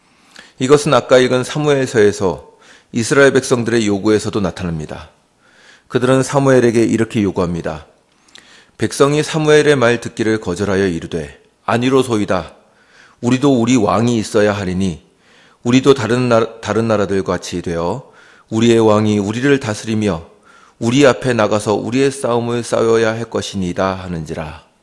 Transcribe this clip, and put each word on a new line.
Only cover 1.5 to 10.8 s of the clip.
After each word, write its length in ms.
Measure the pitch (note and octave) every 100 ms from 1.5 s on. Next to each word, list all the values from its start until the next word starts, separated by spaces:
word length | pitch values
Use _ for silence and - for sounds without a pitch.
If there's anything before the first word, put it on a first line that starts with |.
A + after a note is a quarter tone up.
| D3+ D3+ C#3 C3 A#2+ G#2 G2 F#2+ D2 - _ _ - _
이스라엘 400 | - A2+ C#3+ C#3
백성들의 520 | B2+ - B2 A2+ A#2 G#2
요구에서도 540 | G2+ G#2 G#2+ A2 G#2+
나타납니다. 680 | F#2 - F2+ D#2+ D2 D2 D#2+ _ _ _ _ _ _ - -
그들은 340 | B2+ B2 C3
사무엘에게 600 | C3 C#3 C3+ C3 A#2+ A#2
이렇게 380 | A2 G#2+ A2+ A#2+
요구합니다. 640 | G2+ F2+ F2 E2+ E2 D#2 - _ _ _ _ - - - _ -
백성이 460 | A2 - C#3 D3
사무엘의 520 | D3+ D#3+ D3+ D3+ D3 C#3+
말 240 | A#2 A#2+
듣기를 400 | - - A2 A2
거절하여 480 | F#2+ F2 G2+ F#2+